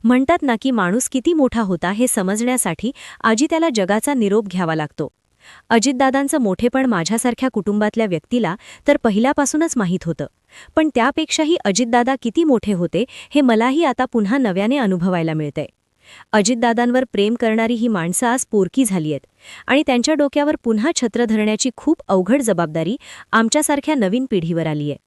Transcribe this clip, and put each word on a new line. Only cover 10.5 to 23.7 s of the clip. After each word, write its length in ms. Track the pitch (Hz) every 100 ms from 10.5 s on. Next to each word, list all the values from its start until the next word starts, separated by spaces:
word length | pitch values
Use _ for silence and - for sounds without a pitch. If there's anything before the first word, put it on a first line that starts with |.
| - - -
पण 140 | 311 247
त्यापेक्षाही 600 | 233 294 311 - 302 349
अजितदादा 600 | 202 185 240 240 240 269
किती 220 | 233 262
मोठे 300 | 330 240 -
होते 320 | 185 170 165 240 - -
हे 120 | 285
मलाही 420 | 262 220 233 269
आता 220 | 330 254 254
पुन्हा 320 | 233 202 269
नव्याने 400 | 240 180 208 285
अनुभवायला 560 | 226 185 185 180 165
मिळतंय. 320 | 156 151 147 147 _ _ _ _ - -
अजितदादांवर 720 | 214 196 247 240 233 240 247 262
प्रेम 240 | 202 202 240
करणारी 380 | 226 220 226
ही 140 | 240 240
माणसं 400 | 208 165 180 240
आज 180 | 254 -
पोरकी 340 | 214 180 - 233
झालीयत 340 | 190 151 139 _ _ - - -
आणि 160 | 269 311
त्यांच्या 260 | 247 240
डोक्यावर 420 | 311 285 294 285 311
पुन्हा 280 | 240 226 254 339
छत्र 300 | 233 233 240
धरण्याची 440 | 220 214 214 262 -
खूप 240 | - 330 -
अवघड 340 | 196 180 269
जबाबदारी 560 | 226 175 165 156 165 254 - - -
आमच्यासारख्या 640 | 220 226 294 302